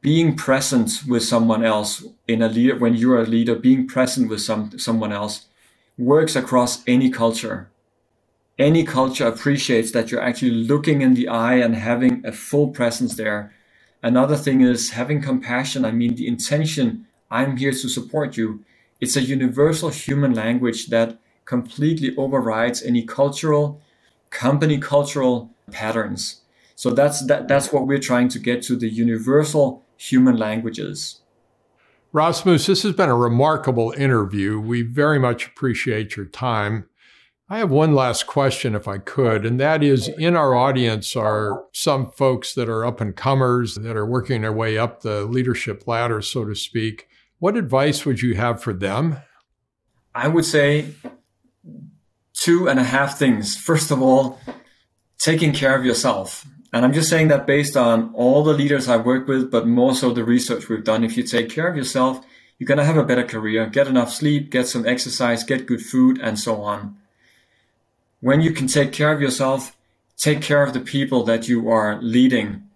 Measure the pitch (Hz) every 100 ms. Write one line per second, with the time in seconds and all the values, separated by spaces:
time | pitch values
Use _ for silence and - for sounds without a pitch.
0 | 143 165 165 - - 135 - 127 107 -
1 | 139 120 - 117 113 110 113 107 107 -
2 | - _ - 113 113 110 127 123 117 117
3 | 123 123 113 117 117 113 127 131 131 131
4 | 127 135 113 107 - 110 104 - - 113
5 | 107 104 104 - _ _ _ _ _ -
6 | 123 147 156 139 127 127 120 - - 123
7 | 131 127 117 113 113 98 95 _ _ _
8 | _ _ _ _ _ - 139 165 160 -
9 | 131 - 117 113 147 139 - 120 113 120
10 | 113 120 123 120 127 113 113 147 147 147
11 | 131 127 123 113 117 127 117 110 107 123
12 | 127 123 120 - - 143 147 143 120 113
13 | 123 113 107 104 104 _ _ _ _ _
14 | 120 127 139 147 - 131 127 117 - 120
15 | 127 147 139 127 123 123 135 139 113 113
16 | 120 120 123 120 - 147 156 - 120 -
17 | - _ _ 117 139 127 139 131 123 -
18 | - 156 123 - 110 104 _ _ _ _
19 | 123 143 123 135 127 120 151 156 165 -
20 | - 143 139 113 110 123 120 113 - 113
21 | 117 - _ _ - 123 120 - 147 160
22 | 135 131 135 135 113 110 120 120 123 120
23 | 113 - 143 143 160 147 147 147 _ _
24 | _ _ _ - 123 143 156 143 - 143
25 | 143 147 127 120 117 _ - - 110 113
26 | 101 98 - - _ _ _ - 127 120
27 | 143 143 135 143 - 139 135 143 131 139
28 | 135 123 123 - 120 120 - 120 117 110
29 | 117 113 110 143 147 151 135 - _ _
30 | - 131 127 117 107 110 113 113 98 -
31 | - - _ _ _ _ _ _ _ _
32 | _ 151 160 - 185 165 165 190 214 180
33 | 175 120 120 117 147 156 147 117 113 131
34 | 139 120 98 101 98 107 110 120 117 123
35 | 147 147 123 120 - - 135 113 - 107
36 | 107 - 95 - 131 110 104 110 95 _
37 | _ _ _ _ _ 214 208 139 156 143
38 | 127 113 - - 139 - 123 104 101 98
39 | - - 123 110 110 123 143 156 147 131
40 | - - 165 175 143 127 127 131 120 107
41 | - 127 107 107 107 95 - - - 135
42 | 117 - 135 123 - - 117 110 117 120
43 | 107 92 135 135 127 123 120 - 110 110
44 | 107 123 - 120 110 107 113 107 117 -
45 | 113 104 101 123 123 117 - 98 - 117
46 | 120 110 98 135 107 101 - 117 110 107
47 | - _ _ _ 175 226 156 131 147 147
48 | 147 120 123 98 120 113 - 92 95 104
49 | 165 139 - _ _ _ _ _ _ _
50 | _ 120 131 165 160 151 143 147 - -
51 | - - _ _ _ _ 165 156 - _
52 | _ _ _ - - 170 175 131 123 135
53 | 139 - 135 107 101 - - 151 - 135
54 | 131 131 131 - - - _ _ _ _
55 | _ _ - 160 160 143 135 135 127 113
56 | 131 101 95 - - - - 120 127 147
57 | 156 160 156 139 - 143 143 135 120 113
58 | 113 - 123 139 151 143 143 139 123 117
59 | 120 131 131 131 123 117 113 120 131 131
60 | 127 120 113 123 120 120 - 110 107 110
61 | 113 113 123 120 113 - 170 160 127 135
62 | 131 131 - _ _ _ 131 139 147 160
63 | 117 123 120 113 110 110 110 139 139 131
64 | 117 - 151 147 - 127 127 123 113 127
65 | 123 - 123 113 - 135 - 117 - 127
66 | 127 131 113 107 117 107 104 101 101 -
67 | _ _ _ _ _ _ _ _ _ _
68 | _ _ 123 143 165 160 131 147 139 -
69 | 151 151 139 127 135 135 - _ _ _
70 | _ - - 151 - 147 139 127 - 139
71 | 131 127 110 113 113 117 113 113 107 107
72 | 117 120 127 123 104 101 -